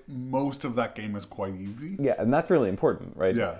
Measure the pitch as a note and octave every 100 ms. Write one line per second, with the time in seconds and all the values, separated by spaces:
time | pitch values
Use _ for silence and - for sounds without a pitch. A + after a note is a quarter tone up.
0 | - C3 B2+ C3 C#3 C#3 C#3+ A#2 A2+ -
1 | G#2+ G2+ - - G2 F#2 G2 A2+ D#3 G3
2 | C#3 - G#2+ C#3+ E3 E3+ G#2 E2+ D#3 E2
3 | - - F#2+ A#2 G2